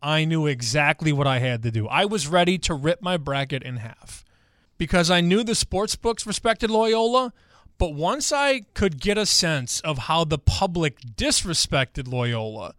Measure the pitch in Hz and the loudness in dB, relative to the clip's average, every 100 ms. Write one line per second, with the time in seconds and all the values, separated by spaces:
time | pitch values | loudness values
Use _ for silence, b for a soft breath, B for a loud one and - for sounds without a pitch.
0 | 143 156 156 160 151 131 120 139 147 156 | -2 0 2 0 0 -2 -2 0 2 2
1 | 156 143 139 131 127 120 117 113 107 139 | 0 2 2 2 0 -2 -2 -2 0 0
2 | 202 214 147 175 175 185 - 156 147 175 | 0 0 2 4 4 2 -2 -2 -2 -2
3 | 180 180 139 135 139 139 131 123 110 - | -2 -4 -2 -4 -4 -6 -8 -10 -10 -14
4 | - - - _ _ _ _ - 160 180 | -20 -20 -20 _ _ _ _ -8 0 2
5 | 165 180 170 196 233 226 - 185 214 - | 4 4 4 2 2 -2 -2 -2 -4 -2
6 | 233 226 214 190 233 220 226 220 226 220 | -4 -4 -4 -2 0 0 0 2 2 2
7 | 226 247 254 b b b b - 175 147 | 2 2 0 b b b b -4 -4 0
8 | 165 269 - 285 285 269 202 - 202 143 | -2 -2 0 0 2 0 -4 -2 0 0
9 | 180 202 165 - 175 151 123 - 165 139 | 0 0 2 2 2 0 -2 -4 -4 -4
10 | - 160 160 151 - - 196 175 156 - | 0 0 2 0 0 2 0 0 -2 -2
11 | 123 - 262 - 196 156 - 143 127 - | -12 -4 -2 0 0 -2 0 0 -2 -4
12 | 127 123 120 117 110 107 90 | -6 -2 -2 -2 -4 -8 -12